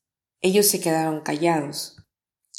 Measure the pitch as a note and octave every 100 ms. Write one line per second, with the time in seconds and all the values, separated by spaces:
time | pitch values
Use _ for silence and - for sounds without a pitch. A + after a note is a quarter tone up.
0 | _ _ _ - F#3 G3+ G3+ F#3 E3+ D#3+
1 | D#3+ D#3 D3+ D3 E3+ D#3+ C3+ - - -
2 | _ _ _ _ _